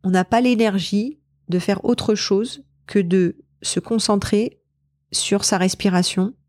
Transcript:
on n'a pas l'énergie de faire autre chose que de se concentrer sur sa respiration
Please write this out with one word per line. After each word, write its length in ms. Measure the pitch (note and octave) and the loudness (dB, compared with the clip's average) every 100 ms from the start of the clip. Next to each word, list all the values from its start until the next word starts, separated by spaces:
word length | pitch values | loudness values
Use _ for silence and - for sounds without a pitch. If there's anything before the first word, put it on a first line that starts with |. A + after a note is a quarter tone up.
on 60 | F#3+ | 2
n'a 160 | F#3 F3+ | 0 2
pas 160 | A3+ | 2
l'énergie 760 | B3 A#3 A3+ G3 E3 G3+ A#3+ D4+ _ _ - | 2 4 2 0 -2 -2 -2 -8 _ _ -4
de 100 | F3+ | -2
faire 260 | F3 G3 - | 0 -2 0
autre 300 | A#3+ - G#3 | 0 0 -2
chose 480 | - G3 A#3 - - _ - | 0 0 -2 -8 -20 _ -4
que 100 | G3+ | -2
de 400 | F3 F#3 E3+ - _ _ | 2 2 0 -4 _ _
se 180 | - - | -6 -6
concentrer 800 | - A3+ - G3+ - G#3 A#3 _ _ _ _ _ _ | -2 -4 0 0 2 0 -2 _ _ _ _ _ _
sur 320 | - - G3+ | -6 -2 -2
sa 160 | - F#3+ | 0 0
respiration 760 | F#3 - G3+ F3+ F3+ - F#3+ - | 0 0 0 2 0 -2 -4 -6